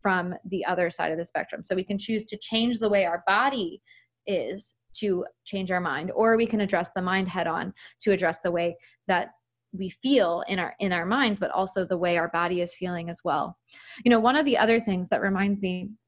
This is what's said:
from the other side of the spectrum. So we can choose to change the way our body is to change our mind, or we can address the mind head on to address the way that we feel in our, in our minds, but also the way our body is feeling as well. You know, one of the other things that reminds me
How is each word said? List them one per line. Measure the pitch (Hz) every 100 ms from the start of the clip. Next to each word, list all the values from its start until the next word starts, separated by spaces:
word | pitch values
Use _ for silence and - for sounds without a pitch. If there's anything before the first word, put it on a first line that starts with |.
from | 208 185 180 180 -
the | 185
other | - 180 175
side | - 165
of | 160
the | 170
spectrum. | 156 - - -
So |
we | 185
can | 185 196
choose | - 220 220
to | 208
change | - 226 233 233
the | 214
way | 202
our | 180 170 -
body | 202 262 269 180 - _ - _ _ -
is | 190 117 190 - _ _
to | - 208 180 - _
change | - 196 185
our | 180
mind, | 175 139 170
or | - 226 226
we | 233
can | 220
address | 196 180 175 -
the |
mind | 180 190 185
head | 185 170
on | 165 185 - - _
to | -
address | 190 180 165
the | 180
way | 175 170 170 _ _ -
that | 180 - _ _ _ _
we | 185 190
feel | - 262 269 180 170 -
in | 190
our, | 170 -
in | 202
our | 180 175
minds, | 240 254 202
but | 180
also | - 190 -
the | 180 180
way | 175 175
our | 170
body | 170 175 180
is | 175
feeling | - 180 180 170
as | 170
well. | 175 151 - - _ - - -
You | 240
know, | 233
one | 220
of | 277
the | 285 240
other | 220 226
things | 226 185 180
that | 170
reminds | 196 196 196 202
me | 190 180 196 220